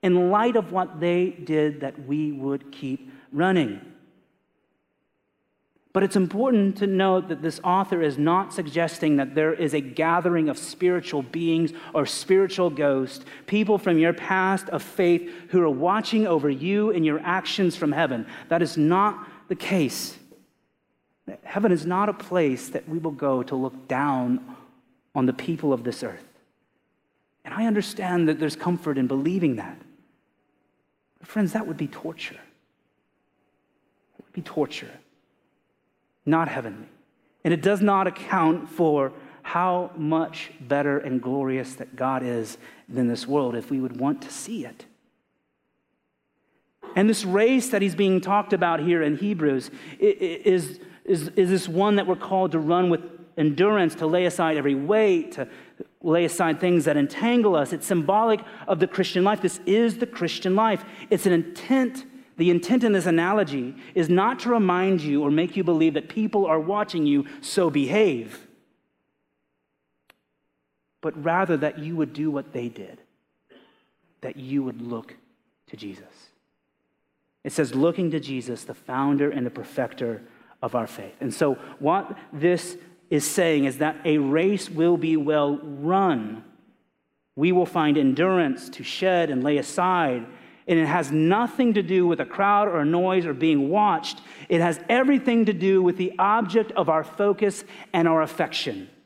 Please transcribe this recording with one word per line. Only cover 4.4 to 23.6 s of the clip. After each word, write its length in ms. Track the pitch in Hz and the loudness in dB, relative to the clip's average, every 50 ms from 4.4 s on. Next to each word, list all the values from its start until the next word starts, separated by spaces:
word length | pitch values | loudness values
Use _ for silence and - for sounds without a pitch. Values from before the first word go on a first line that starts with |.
| _ _ _ _ _ _ _ _ _ _ _ _ _ _ _ _ _ _ _ _ _ _ _ _ _ _ _ _ _ _ _ | _ _ _ _ _ _ _ _ _ _ _ _ _ _ _ _ _ _ _ _ _ _ _ _ _ _ _ _ _ _ _
But 100 | 190 190 | 0 0
it's 120 | 190 - | 2 2
important 600 | 208 185 165 190 202 247 269 247 214 196 196 190 | 2 0 0 0 0 2 4 4 4 4 2 0
to 100 | 196 202 | 0 -2
note 420 | 196 196 185 190 196 185 185 185 185 | 0 2 2 4 4 4 2 0 -2
that 140 | 165 135 151 | -8 -4 -4
this 180 | 165 151 - - | -6 -6 -4 -2
author 380 | 180 180 190 196 190 196 170 165 | 0 2 2 0 0 0 0 0
is 160 | 151 135 135 | 0 0 0
not 340 | 147 156 170 185 196 185 - | 2 2 2 2 0 -2 -6
suggesting 640 | - 175 147 135 165 170 160 165 - - 156 147 | -8 -8 -4 -2 -2 -2 -2 -2 -2 0 2 2
that 180 | 143 139 131 139 | 2 0 0 0
there 180 | 156 156 156 160 | 0 0 0 0
is 220 | 160 175 147 143 | 0 -2 0 0
a 60 | 151 | -2
gathering 680 | 139 131 127 - 156 165 170 175 170 180 175 170 160 151 | -4 -4 -4 -2 0 2 2 2 2 2 2 2 2 0
of 80 | 131 | -2
spiritual 680 | - - - - - 185 180 180 175 - - - 143 131 | -4 -10 -14 -8 0 0 2 2 0 -4 -4 -6 -6 -6
beings 500 | 123 - 165 170 165 165 160 165 151 160 - - - - | -4 -6 -4 0 0 2 2 0 0 -2 -8 -16 -4 -2
or 140 | 156 143 | -2 -2
spiritual 640 | 135 - - - - 190 190 196 180 185 - 180 175 | -2 -4 -10 0 2 4 4 4 2 0 0 0 0
ghosts, 540 | 147 135 147 143 139 135 131 127 - - - - - - - | 0 0 0 2 2 0 -2 -4 -6 -14 -18 -20 -20 -20 -8
people 320 | - 196 208 214 190 214 196 | -2 0 0 2 2 2 0
from 200 | - 196 175 156 | 2 2 4 4
your 140 | 160 165 175 | 4 2 2
past 560 | - - - 190 190 185 190 190 185 - - | -2 -2 -2 0 0 2 2 0 -2 -4 -4
of 140 | - 147 - | -6 -6 -6
faith 460 | - - - 185 175 175 170 175 - - - - - | -8 -4 0 2 2 2 2 0 -6 -14 -16 -12 0
who 120 | - 185 175 | 2 2 4
are 80 | 156 | 4
watching 560 | 143 131 147 175 196 220 214 - - 220 214 | 2 0 0 0 0 0 -2 0 0 0 2
over 220 | 202 170 156 139 147 | 2 2 2 2 0
you 440 | 139 131 143 180 202 208 208 220 208 | -2 -2 -2 0 0 2 2 2 2
and 120 | 175 160 | 2 2
your 140 | 156 147 160 | 0 0 -2
actions 540 | 156 175 180 190 185 - - - 196 175 165 | -2 -2 -2 -2 -2 -4 -2 0 0 0 0
from 160 | - 170 147 | 0 -2 -2
heaven. 360 | 143 147 165 139 131 117 110 - - - - - | 0 0 0 0 -2 -4 -6 -10 -14 -18 -4 -2
That 140 | 165 170 175 | 0 0 0
is 140 | 156 - | 0 0
not 500 | 160 147 156 175 190 202 208 208 - - - - - _ _ | 0 2 4 4 4 2 2 0 -4 -14 -18 -20 -20 _ _
the 80 | 185 | -8
case. 600 | 175 - - 196 185 156 120 - - - - - - - _ - - _ _ _ _ _ _ _ _ _ _ _ _ _ _ _ _ _ - - - _ | -8 -4 -2 0 0 0 0 -2 -6 -10 -10 -12 -16 -20 _ -20 -20 _ _ _ _ _ _ _ _ _ _ _ _ _ _ _ _ _ -18 -18 -18 _
Heaven 300 | - - 196 202 220 180 | -8 -4 0 2 2 2
is 120 | 160 147 | 2 0
not 240 | 170 180 185 202 214 | -2 -2 0 0 -2
a 60 | 196 | -2
place 540 | - - - 180 185 165 143 131 120 - - | -6 -10 -4 0 0 2 2 0 -4 -8 -10
that 200 | - - - - | -10 -10 -10 -6
we 100 | 156 170 | -8 -4
will 120 | 156 165 | -4 -6
go 320 | 147 131 147 139 135 127 123 | -6 -4 -2 -2 0 -2 -2
to 140 | - 143 | -4 -4
look 320 | 131 | -4